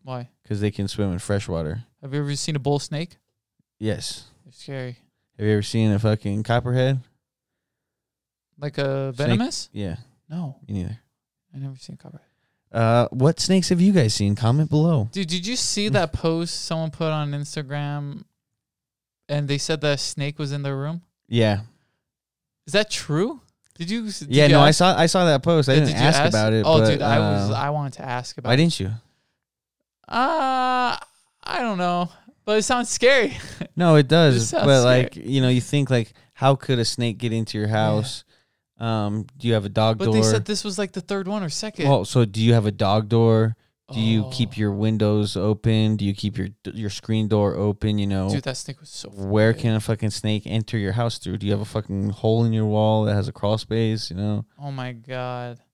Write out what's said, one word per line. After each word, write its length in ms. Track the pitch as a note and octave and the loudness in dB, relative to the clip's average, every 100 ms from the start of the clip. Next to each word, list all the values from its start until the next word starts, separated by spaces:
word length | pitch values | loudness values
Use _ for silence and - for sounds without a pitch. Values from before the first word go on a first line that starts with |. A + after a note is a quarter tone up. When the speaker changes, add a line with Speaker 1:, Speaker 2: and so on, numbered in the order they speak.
Speaker 1:
Why? 260 | C3 B2+ A#2+ _ _ | -10 -12 -12 _ _
Speaker 2:
'Cause 120 | G#2 | -2
they 120 | G#2 | -2
can 160 | - G2 | -2 -6
swim 240 | - G2+ | -2 -4
in 60 | F2 | -4
fresh 280 | - G2+ G#2 | -2 -4 -2
water. 380 | E2+ D#2 F#2 - _ | -6 -4 -8 -12 _
Speaker 1:
Have 120 | C#3 | -10
you 60 | C#3+ | -6
ever 160 | C#3+ C#3+ | -4 -6
seen 200 | - D3+ | -4 -4
a 40 | |
bull 200 | B2+ C#3+ | -2 -2
snake? 380 | - D3+ F3 _ _ _ _ _ _ _ | -2 -8 -8 _ _ _ _ _ _ _
Speaker 2:
Yes. 460 | G#2+ G2 - - - _ | -4 -4 -8 -12 -18 _
Speaker 1:
They're 80 | _ | _
scary. 460 | _ - C3+ B2+ A#2+ _ _ _ - | _ -14 -10 -10 -14 _ _ _ -4
Speaker 2:
Have 100 | G#2+ | 0
you 60 | |
ever 80 | G#2+ | 0
seen 300 | G2+ A2+ A2 | 0 0 2
a 80 | G2+ | 2
fucking 440 | A2 G#2+ G#2 G2+ | 2 0 -2 -6
copperhead? 560 | G#2+ A#2+ B2 B2+ B2+ C3 - _ _ _ _ _ _ _ _ _ _ _ _ _ _ _ | 0 -2 0 0 0 0 -6 _ _ _ _ _ _ _ _ _ _ _ _ _ _ _
Speaker 1:
Like 180 | D3 D3 | -10 -4
a 360 | C#3 C3+ C3+ | -4 -2 -6
Speaker 2:
Snake? 140 | B2 C3+ | -4 0
Speaker 1:
venomous? 420 | A#2 C4 - - | 0 0 -6 -10
Speaker 2:
Yeah. 260 | G#2 G2 D#2+ - _ _ | -8 -8 -8 -12 _ _
Speaker 1:
No. 280 | D#3+ D#3 C3+ - | -10 -10 -12 -10
Speaker 2:
Me 60 | G2+ | -6
neither. 240 | F2 A2 _ _ _ _ _ C3+ | -6 -10 _ _ _ _ _ -12
Speaker 1:
I 40 | |
never 160 | C#3 C3 | -12 -12
seen 180 | - C3+ | -18 -20
a 20 | |
copperhead. 300 | C#3+ C#3+ _ _ _ _ _ | -20 -20 _ _ _ _ _
Speaker 2:
Uh, 360 | A2+ A2+ A#2+ A#2+ | 0 2 4 2
what 280 | B2+ C3+ E3 | 2 2 2
snakes 300 | - F#3+ E3+ | 2 2 2
have 100 | F3+ | 4
you 140 | F#3 | 4
guys 200 | F#3+ A2 | 4 2
seen? 220 | - G2+ G2+ | 2 0 2
Comment 340 | A2+ C3+ D#3 | 2 2 2
below. 400 | D3+ E3 D#3 G#2 | 2 2 2 0
Speaker 1:
Dude, 160 | F#3+ F3 | -4 -4
did 180 | F3+ F3+ | -4 -4
you 100 | B3 | -4
see 340 | - - G#3 | -4 -2 0
Speaker 2:
<laughs> 0 | |
Speaker 1:
that 220 | - E3 | 0 -2
post 520 | - E3 E3 E3+ - - | -2 -2 -2 -4 -8 -6
someone 260 | D#3+ D#3+ | -6 -6
put 200 | - D#3+ | -4 -4
on 200 | D#3 D3 | -2 -4
Instagram 920 | C#3+ D3 - C#3 D3 C#3+ D3 C#3+ C#3+ - _ _ _ _ _ _ _ _ _ - | -6 -8 -10 -8 -8 -6 -8 -10 -12 -18 _ _ _ _ _ _ _ _ _ -6
and 180 | D3 C#3+ | -4 -2
they 100 | C#3+ | -4
said 240 | - D#3+ | -2 -2
that 120 | D3 | 0
a 40 | C#3+ | -2
snake 420 | - - C#3+ D3 | -4 -6 -6 -6
was 120 | D3 | -6
in 120 | C#3+ | -6
their 120 | C#3 C3+ | -6 -6
room? 260 | C#3+ E3+ _ _ _ | -6 -8 _ _ _
Speaker 2:
Yeah. 340 | A#2 A2 G2+ G#2+ _ _ _ _ _ _ _ _ _ - | 2 2 2 -4 _ _ _ _ _ _ _ _ _ -4
Speaker 1:
Is 60 | |
that 160 | F#3+ G#3+ | -2 -2
true? 520 | - - D3 G#3+ D4+ _ _ _ _ | -6 -4 -2 -2 -4 _ _ _ _
Did 140 | E3+ | -6
you 180 | A3+ G#3+ | -6 -6
s-, 120 | G3 | -10
did 120 | C#3+ | -2
Speaker 2:
Yeah, 140 | C3 D3 | 4 6
Speaker 1:
you 80 | |
Speaker 2:
no, 80 | D3 | 8
I 80 | C#3+ | 6
Speaker 1:
ask? 80 | D#3 | 6
Speaker 2:
saw, 180 | F3+ F3+ | 4 4
I 80 | E3 | 2
saw 180 | F#3 F3 | 4 4
that 180 | C#3+ | 4
post. 260 | D#3+ E3 C3+ | 2 2 4
I 40 | |
Speaker 1:
Yeah, 60 | C3+ | 4
Speaker 2:
didn't 140 | D3 | 4
Speaker 1:
did 60 | D3+ | 2
you 60 | C3+ | 2
Speaker 2:
ask 120 | D3 | 4
Speaker 1:
ask? 100 | D3+ | 2
Speaker 2:
about 240 | G#2+ G#2+ | 2 2
it, 100 | A2 G#2+ | 2 4
Speaker 1:
Oh, 140 | D#3+ | 6
Speaker 2:
but, 100 | A2 | 4
Speaker 1:
dude, 100 | C#3 | 2
I 180 | C#3+ - | 2 2
was, 300 | G#2 G2+ G2 | 2 0 0
Speaker 2:
uh, 40 | |
Speaker 1:
I 160 | A2+ C#3 | -2 -2
wanted 240 | D3+ C#3+ | -4 -6
to 120 | - C3+ | -10 -8
ask 320 | B2 B2 - | -8 -8 -10
about 120 | A#2 | 0
Speaker 2:
why 40 | |
Speaker 1:
it. 40 | B2+ | 2
Speaker 2:
didn't 220 | E3 - | 2 0
you? 120 | F#2+ A2 _ _ _ _ _ _ _ _ _ _ - | -6 -6 _ _ _ _ _ _ _ _ _ _ -8
Speaker 1:
Uh, 920 | A#3 C4+ D#4+ C4+ C4 B3+ B3+ B3 - - _ _ _ | -2 0 0 0 0 0 0 -2 -4 -12 _ _ _
I 160 | - F4 | -8 -4
don't 180 | A#3+ F#3+ | -4 -2
know, 320 | F3+ F3 F3 - - _ - | 0 0 -4 -8 -20 _ -2
but 140 | G#3+ | 0
it 40 | |
sounds 260 | G#3 B3 A3+ | 2 -2 -2
scary. 480 | - A#3 C4+ G#3+ - | 2 4 4 2 -4
<laughs> 40 | - - - - | -14 -14 -10 0
Speaker 2:
No, 200 | F3 D#3 | 6 6
it 120 | C3 | 6
does. 280 | D#3+ D#3+ B2 | 6 6 4
Speaker 1:
It 100 | A2 | 2
sounds 200 | E4+ - | 2 6
Speaker 2:
But, 160 | C3+ | 6
like, 300 | B2 B2+ - | 6 4 2
Speaker 1:
scary. 140 | - - | -6 -4
Speaker 2:
you 120 | C3+ | 0
know, 80 | B2+ | 4
you 100 | B2+ | 2
think, 300 | A#2 D3 C3+ | 2 -2 2
like, 240 | B2+ A2+ _ _ | 0 -2 _ _
how 200 | - C3 C#3 | 0 2 2
could 220 | - B2+ | 0 0
a 80 | A2+ | 0
snake 320 | - A#2+ G#2 | -2 -4 -2
get 160 | A#2+ | -4
into 240 | A2+ A2 G#2+ | -2 -4 -4
your 80 | G#2+ | 0
Speaker 1:
Yeah. 80 | |
Speaker 2:
house? 500 | A2 G#2+ G#2+ G#2+ - _ _ _ _ _ _ | 2 2 0 -2 -8 _ _ _ _ _ _
Um, 480 | A#2 A2 G#2 G#2+ G2+ - | -4 -2 -2 -4 -8 -8
do 100 | A#2+ | -2
you 80 | A2+ | 0
have 100 | G2+ | 0
a 40 | |
dog 280 | G2 A2 A2 | 0 0 2
Speaker 1:
But 80 | A2+ | 2
Speaker 2:
door? 80 | |
Speaker 1:
they 80 | G#2+ | 4
said 240 | A2 A2 G#2+ | 4 2 0
this 180 | - | -6
was, 140 | G#3+ F#3+ | -6 -6
like, 140 | G3 | -6
the 100 | - | -6
third 260 | - G3+ F#3 | -6 -6 -4
one 140 | G#3 | -4
or 80 | F3 | -6
second. 400 | - G#3+ G#3+ D3 | -6 -10 -2 2
Speaker 2:
Well, 160 | C3+ F#2+ | 2 2
so 180 | B2+ | 2
do 160 | A2+ G2+ | 2 2
you 140 | A2+ | 2
have 140 | A#2 G#2+ | 4 2
a 40 | |
dog 380 | G2 G2+ G#2+ G#2 | -2 0 0 0
door? 460 | A#2 A2+ A2 A2 A2+ _ _ _ | 2 4 4 2 -2 _ _ _
Do 80 | A#2 | -2
you 260 | A2 A2+ G#2 | 2 2 0
Speaker 1:
Oh. 40 | |
Speaker 2:
keep 260 | - A2+ - | -2 -4 -2
your 140 | G#2+ | -2
windows 640 | G2 A2 A2 G#2+ G#2+ G#2 F#2+ | 0 -2 0 2 2 0 -2
open? 600 | G2+ G#2+ A#2 A2 A2 G#2+ | -2 0 0 2 2 0
Do 80 | G2+ | -2
you 80 | |
keep 240 | G2+ G#2 G#2 | -2 -6 -6
your 120 | F#2 - | -8 -8
d-, 80 | - - | -14 -8
your 160 | G#2 | -8
screen 360 | - - A2 G#2+ | -8 -4 -2 2
door 280 | G#2+ G2+ E2 | 2 2 0
open? 420 | G#2 G2+ G#2+ G#2 | -2 0 -2 0
You 80 | G2+ | 0
know, 240 | G2 F#2+ | -2 -2
Speaker 1:
Dude, 140 | A2+ | -2
that 140 | C3+ C3 | -4 -8
snake 220 | - C#3 | -10 -16
was 120 | D3+ | -16
so 180 | - - | -16 -16
Speaker 2:
where 440 | G2+ G2 G#2+ A2 | -10 -2 4 4
Speaker 1:
big. 80 | A2+ | 4
Speaker 2:
can 100 | A#2+ A2 | 0 0
a 40 | |
fucking 320 | G#2 A2 A2 | -2 -2 -2
snake 320 | - G#2+ G#2+ - | -4 -2 -4 -2
enter 320 | A2 G#2+ A2+ | -4 -4 -4
your 140 | G2+ | -2
house 260 | G#2+ A#2 - | -2 -2 -4
through? 200 | - G2 | -8 -4
Do 100 | G2+ | -2
you 40 | |
have 80 | G2+ | -2
a 40 | G#2 | -2
fucking 460 | A2 - G2 G2+ | -6 -4 -4 -4
hole 320 | G2 A2 A2+ A#2 | 0 2 2 2
in 80 | |
your 120 | A2 G#2+ | 2 0
wall 380 | G#2+ G#2+ A2 G#2+ | 2 2 2 2
that 100 | G#2 | 0
has 120 | F#2 | -2
a 40 | |
crawl 260 | - G2+ G#2+ | -4 -2 -2
space? 540 | - A2+ A2 G#2+ - | -2 -2 0 -2 -6
You 60 | E2+ | -6
know? 280 | G#2 G#2 G#2+ _ | -4 -4 -6 _
Speaker 1:
Oh 120 | C#3+ | -12
my 200 | C3+ B2+ | -10 -12
God. 640 | A#2+ A#2 B2+ B2+ B2 B2 A#2 _ | -14 -12 -10 -8 -8 -10 -14 _